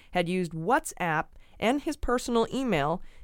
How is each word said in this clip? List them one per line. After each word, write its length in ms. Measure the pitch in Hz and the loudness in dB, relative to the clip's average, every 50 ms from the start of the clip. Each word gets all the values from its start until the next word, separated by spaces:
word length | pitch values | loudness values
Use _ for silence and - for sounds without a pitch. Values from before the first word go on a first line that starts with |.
| - - | -16 -4
had 180 | - 180 175 165 | 0 0 0 2
used 240 | 180 185 180 160 160 | 0 0 -2 -2 -4
WhatsApp 760 | 160 160 190 254 320 - - - - 180 170 156 156 165 - - - - - - - | -4 0 2 2 2 2 -2 -6 -4 -2 0 0 0 -2 -4 -8 -20 -20 -20 -8 -2
and 220 | - 220 262 294 - | 0 0 0 0 0
his 140 | 339 294 | -4 -4
personal 500 | - - - 240 247 - - 240 226 226 - - | -2 -2 0 0 0 0 2 2 2 2 2 0
email 480 | 254 269 240 190 151 139 147 170 180 - - - - | -2 0 2 2 2 2 2 0 -2 -4 -10 -14 -16